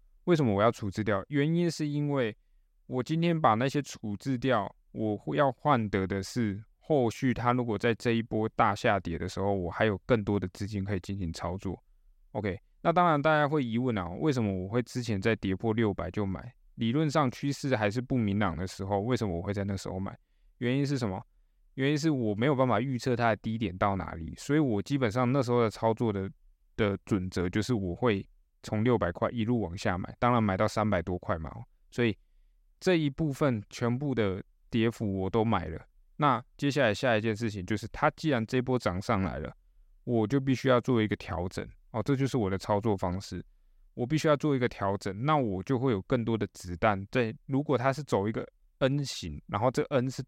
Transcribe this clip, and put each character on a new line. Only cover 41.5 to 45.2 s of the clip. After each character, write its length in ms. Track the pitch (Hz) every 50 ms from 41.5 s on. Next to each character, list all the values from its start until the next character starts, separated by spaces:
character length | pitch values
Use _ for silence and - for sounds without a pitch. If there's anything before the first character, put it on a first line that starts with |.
| - - - - - - _ _ -
哦， 100 | 113 104
这 120 | - 143
就 120 | 127 139
是 100 | 127 -
我 140 | 135 107 95
的 80 | 95 95
操 220 | - - 107 104
作 160 | 101 117 104
方 240 | 95 - 90 90 92
式。 240 | - - - 87 - - _ _ _ _ _ _ - - _
我 100 | - 123
必 140 | 120 151 156
须 80 | -
要 100 | 160 151
做 200 | 139 - 156 143
一 20 | 131
个 100 | 123 117
调 280 | - - 101 98 98
整， 280 | 101 - 104 95 101